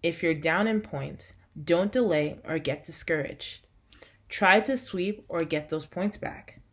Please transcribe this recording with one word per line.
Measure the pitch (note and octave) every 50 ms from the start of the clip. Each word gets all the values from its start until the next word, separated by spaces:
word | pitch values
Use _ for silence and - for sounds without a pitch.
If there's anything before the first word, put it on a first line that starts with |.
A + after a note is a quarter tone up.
If | - E3+ E3 - -
you're | E3+ D#3+
down | D3+ D#3 E3 D#3+ F3+ G#3+ A3+
in | A3 G#3+
points, | G#3+ - - C#3+ C#3 D3 D3+ - - - - - _ _ _ D#3
don't | D3 - E3+ E3+ F#3+ G3+
delay | G3+ B3+ B3 G#3+ E3 D3+ D3 D3+ - - -
or | - D#3+ D#3+
get | D3+ - C3+ D3 -
discouraged. | - D#3+ - - - E3 D3+ C#3+ - - - - - - - _ _ _ _ _ _ - - - - _ _ _ -
Try | - - G#3 F#3+ F#3+ G#3+
to | A3 - C4+
sweep | B3+ - - - F#3 F3+ F#3+ G#3+ G#3 - -
or | - E3+ E3
get | D#3 D#3 D3+ D3+ -
those | - D#3 D3+
points | - - F3+ F#3 G#3 G3+ -
back. | - - - - - - - - - _